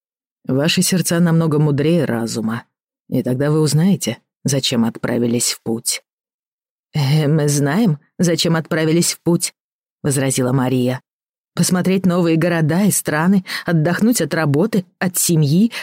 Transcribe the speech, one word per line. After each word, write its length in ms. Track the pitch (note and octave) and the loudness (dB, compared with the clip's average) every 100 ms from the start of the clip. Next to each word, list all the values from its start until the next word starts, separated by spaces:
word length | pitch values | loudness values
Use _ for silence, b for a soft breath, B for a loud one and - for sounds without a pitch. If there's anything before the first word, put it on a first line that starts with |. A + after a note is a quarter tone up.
| _ _ _ _ - | _ _ _ _ -4
Ваши 340 | C3 D3+ E3+ | 0 0 0
сердца 380 | F#3 F#3 E3+ E3+ | 0 0 0 0
намного 400 | F3 E3 E3 D3 | 2 2 2 2
мудрее 460 | D3+ C#3 D3+ E3+ C3 | 2 2 2 2 0
разума, 580 | A#2 A2+ A#2+ A2 A2+ - _ _ _ _ | -2 -4 -4 -6 -6 -12 _ _ _ _
и 120 | B2+ | -4
тогда 280 | A#2+ B2+ C#3+ | -2 -2 0
вы 100 | D#3 | 2
узнаете, 580 | D#3 D3 F3 E3+ - A2+ _ _ | 2 2 2 2 -2 -8 _ _
зачем 420 | - C#3 - B2 A2+ | -2 -2 0 0 -2
отправились 680 | - - A#2+ A#2+ A#2+ A#2+ | -2 -4 -2 0 0 -2
в 80 | - | -6
путь». 420 | - A2+ - - - _ _ _ _ _ _ _ _ | -6 -6 -6 -8 -12 _ _ _ _ _ _ _ _
«Э, 340 | D3+ C3+ D#3 D3 | -4 0 0 2
мы 220 | D#3 D3 | 0 0
знаем, 500 | C#3+ C#3 D#3+ A#3 D3 _ _ | 0 0 2 0 0 _ _
зачем 380 | E3 E3 E3+ D#3+ | -2 0 0 -2
отправились 580 | D#3 E3 D#3 E3 E3+ | -2 -2 0 2 0
в 80 | - | -2
путь», 320 | - F3 - - _ _ _ _ | -2 -2 -2 -12 _ _ _ _
возразила 520 | D3 C#3 C3+ B2 B2+ | -4 -2 -2 -2 0
Мария. 480 | C3 B2+ B2+ B2 B2+ - _ _ _ _ | 0 0 0 -2 -4 -10 _ _ _ _
«Посмотреть 520 | - F3 F3+ F3 F#3+ F#3 | -4 0 0 0 0 0
новые 320 | F3 E3+ E3 | 2 2 2
города 460 | F3 E3+ D#3 E3 | 2 0 0 2
и 80 | G#3 | 2
страны, 520 | - - D3+ E3+ G3+ F#3 B B | 0 -2 0 2 2 0 B B
отдохнуть 560 | E3+ D#3 F3 G#3+ B3 | 0 0 2 0 0
от 120 | D#3 | 0
работы, 520 | E3 D#3 C#3 G#3+ G#3+ - _ | -2 0 2 2 0 -4 _
от 180 | F#3 - | -4 -2
семьи, 540 | - E3 D3 D#3+ A3+ B | 0 2 2 2 2 B